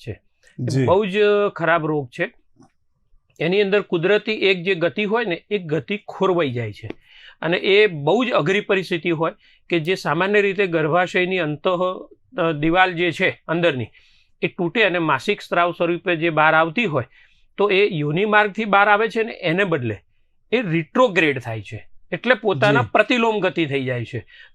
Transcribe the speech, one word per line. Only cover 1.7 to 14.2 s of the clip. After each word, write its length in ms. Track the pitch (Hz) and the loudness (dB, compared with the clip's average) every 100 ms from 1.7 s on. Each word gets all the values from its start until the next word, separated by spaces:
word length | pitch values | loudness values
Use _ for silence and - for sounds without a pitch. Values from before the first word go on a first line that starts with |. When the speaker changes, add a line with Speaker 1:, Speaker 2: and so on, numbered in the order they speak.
| 165 156 | 0 0
Speaker 1:
રોગ 220 | 151 131 - | -4 -4 -6
છે. 160 | 202 - _ _ _ _ _ _ _ _ _ - | -8 -8 _ _ _ _ _ _ _ _ _ -6
એની 220 | 160 196 | -2 0
અંદર 180 | 196 202 | 2 0
કુદરતી 520 | 190 175 180 208 214 | 0 0 2 2 0
એક 300 | 214 190 190 | 0 0 0
જે 120 | 175 | -2
ગતિ 300 | 180 170 - | -2 -2 -2
હોય 200 | 208 233 | -2 -2
ને 200 | 226 165 - | -4 -6 -6
એ 80 | 202 | -8
ગતિ 400 | 165 156 - 202 - | -4 -6 -4 -8 -8
ખોરવાઈ 420 | - 190 175 143 | -4 0 0 0
જાય 220 | 120 110 | -4 -8
છે 180 | - 110 - _ - - - | -10 -14 -16 _ -20 -20 -8
અને 140 | 160 180 | -2 -2
એ 300 | - 196 214 | 2 4 2
બહુ 380 | 156 143 214 | 0 0 0
જ 60 | 240 | 2
અઘરી 300 | 220 151 196 | 0 0 0
પરિસ્થિતિ 500 | 202 190 170 175 175 | 0 -2 -2 -4 -2
હોય 220 | 156 165 - _ _ - | -2 -2 -6 _ _ -4
કે 120 | 175 | -2
જે 140 | 156 | 0
સામાન્ય 480 | 185 165 156 190 208 | -2 -2 0 2 2
રીતે 240 | 202 185 190 | 2 0 0
ગર્ભાશયની 720 | 165 156 170 180 190 180 185 | 0 2 2 2 0 0 0
અંતઃ, 300 | 151 147 190 175 180 185 - _ _ - | -2 -2 -2 0 -2 -4 -12 _ _ -2
અ, 140 | 165 | -2
દિવાલ 400 | 151 160 180 185 | 0 2 4 2
જે 200 | 170 175 | 2 -2
છે 300 | 156 185 - - | 0 -2 -2 -4
અંદરની 380 | 170 170 131 107 _ _ _ | 0 0 0 -6 _ _ _